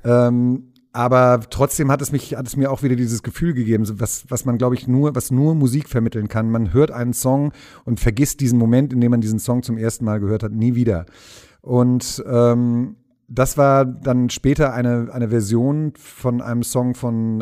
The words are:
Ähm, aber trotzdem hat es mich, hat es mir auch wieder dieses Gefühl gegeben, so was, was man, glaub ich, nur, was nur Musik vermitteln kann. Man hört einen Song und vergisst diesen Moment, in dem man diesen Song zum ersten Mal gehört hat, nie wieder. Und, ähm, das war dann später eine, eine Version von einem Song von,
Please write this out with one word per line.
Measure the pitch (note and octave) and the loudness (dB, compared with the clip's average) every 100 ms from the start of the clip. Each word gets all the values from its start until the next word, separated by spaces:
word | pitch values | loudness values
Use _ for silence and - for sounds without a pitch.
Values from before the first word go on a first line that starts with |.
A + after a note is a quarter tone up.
| A#2+ | 2
Ähm, | A#2+ A#2+ A#2+ B2 B2+ - _ _ | 4 4 2 0 -2 -6 _ _
aber | A#2+ B2 B2+ B2+ B2 A2+ | -4 2 4 6 4 0
trotzdem | - C#3+ - C#3 | -2 -2 0 0
hat | C#3 | 0
es | C#3+ | -2
mich, | C#3+ - A#2+ | -6 -6 -8
hat | B2+ | -6
es | C#3 | -2
mir | C3+ | -2
auch | C3+ | -2
wieder | C3+ B2 | -2 0
dieses | A#2+ A2+ | -2 -4
Gefühl | - - E3+ | -6 -4 -2
gegeben, | B2+ A2+ A2 G#2+ | -2 0 0 0
so | G#2+ | -4
was, | A2+ - - | -6 -6 -8
was | A#2+ B2+ | -6 -2
man, | A#2+ | 0
glaub | B2+ | 0
ich, | B2+ - | -2 0
nur, | B2+ D3 B2+ | 2 2 -2
was | - | -2
nur | B2+ D3+ D#3+ | 0 2 2
Musik | C3 C3+ - | 2 0 -2
vermitteln | B2 A#2 A2+ G#2 | -2 -2 -2 -4
kann. | A2 A2 | -2 0
Man | A2+ G#2+ | 0 0
hört | A#2+ D3+ | 2 2
einen | A#2 A#2+ | 0 -4
Song | A#2 C3 C3+ D3 - - - - | -2 0 0 0 -6 -20 -14 -6
und | A2+ | 0
vergisst | A#2+ A2 C#3+ - | 0 2 0 0
diesen | C3 A#2+ | 2 4
Moment, | A2+ B2 C#3 | 4 4 2
in | B2+ | 2
dem | A#2+ | 2
man | A#2+ | 2
diesen | G#2+ G#2+ | 0 -2
Song | - B2 | -2 -4
zum | A#2+ A2+ | -2 -4
ersten | A2+ - A2+ | -4 -4 -4
Mal | G#2+ | -2
gehört | G2+ G#2+ | -2 -2
hat, | A2 | -4
nie | A2 A#2 A#2+ | -2 0 2
wieder. | A#2+ F2+ E2 - - - - _ | 0 0 -4 -18 -20 -20 -20 _
Und, | - B2 B2 B2 - - A2+ | -2 2 2 2 -2 -10 -2
ähm, | A#2+ A#2+ A#2+ A#2+ A#2+ B2+ - _ _ _ | 2 4 4 0 0 -4 -8 _ _ _
das | B2+ C3 - | -2 -2 4
war | C#3 C3+ C3 | 4 4 2
dann | B2 C3+ B2 B2 | -2 -2 0 0
später | - C3+ C#3+ C#3+ | 0 0 2 0
eine, | A#2+ B2 A#2+ A#2 | 0 0 0 -2
eine | B2+ A#2 | -4 -2
Version | A#2 G2+ A2+ C3 D3 D#3 - | 0 0 0 0 0 -4 -8
von | - - B2+ A#2+ | -20 -6 -4 -4
einem | A#2 A#2+ | -4 -4
Song | A#2 C3 B2 A#2+ | -2 -2 -2 -2
von, | B2 A2+ A2+ A2 | -4 -2 -2 -4